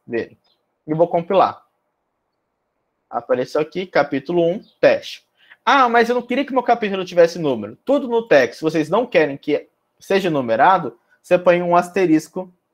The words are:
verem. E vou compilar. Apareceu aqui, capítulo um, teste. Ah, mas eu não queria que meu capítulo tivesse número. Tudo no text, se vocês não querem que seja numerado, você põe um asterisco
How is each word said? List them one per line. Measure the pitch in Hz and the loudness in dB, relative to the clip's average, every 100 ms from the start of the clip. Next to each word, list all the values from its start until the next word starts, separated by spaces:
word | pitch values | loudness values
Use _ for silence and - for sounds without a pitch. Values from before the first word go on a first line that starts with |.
| - | -10
verem. | 117 - _ _ _ _ _ - | -8 -8 _ _ _ _ _ -8
E | |
vou | 156 170 | -2 0
compilar. | 175 170 180 113 - _ _ _ _ _ _ _ _ _ _ _ _ _ _ _ | -2 -2 0 0 -2 _ _ _ _ _ _ _ _ _ _ _ _ _ _ _
Apareceu | 117 - 127 127 151 | -10 -4 -4 -2 -4
aqui, | 156 180 185 | -4 -6 -4
capítulo | 165 143 139 139 175 170 | -2 -2 -4 -4 -2 0
um, | 202 - _ | -2 -10 _
teste. | 147 117 - - _ _ _ - - | 2 2 -2 -18 _ _ _ -8 0
Ah, | 277 247 | 2 4
mas | 233 226 | 2 2
eu | |
não | 247 | -2
queria | 240 247 277 | -4 -4 -2
que | |
meu | 254 | -2
capítulo | 240 226 214 196 | 0 0 -2 -6
tivesse | 180 175 170 180 | -2 2 2 2
número. | 151 120 104 117 | -4 -4 -6 -10
Tudo | - 285 254 | -2 -2 0
no | 233 226 | -4 2
text, | 147 123 - | 4 4 -2
se | |
vocês | 156 160 143 | -4 -2 -2
não | 196 | -2
querem | - 175 151 139 | 0 0 0 -2
que | - 143 - _ _ _ | -4 -4 -4 _ _ _
seja | - 196 185 | -4 -2 0
numerado, | 151 120 113 156 190 135 - _ _ | -2 -2 2 4 2 0 -12 _ _
você | - 180 | -2 0
põe | 180 175 | 2 2
um | 175 175 | 2 0
asterisco | 175 196 180 156 156 185 180 _ _ | 0 0 0 0 -2 -10 -14 _ _